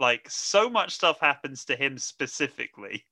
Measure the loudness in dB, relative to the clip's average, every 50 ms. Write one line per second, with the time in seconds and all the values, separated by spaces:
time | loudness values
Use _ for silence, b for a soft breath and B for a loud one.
0 | 2 2 2 0 -4 -8 -8 -6 -2 2 4 4 4 4 2 0 0 -2 -2 2
1 | 2 2 2 4 2 2 2 0 -4 -10 -10 -8 -6 -4 -2 0 0 -2 -2 -4
2 | -10 -10 -6 -6 -6 -6 -2 -2 -4 -4 -4 -6 -12 -12 _ -14 -14 -12 -12 -12
3 | -14 _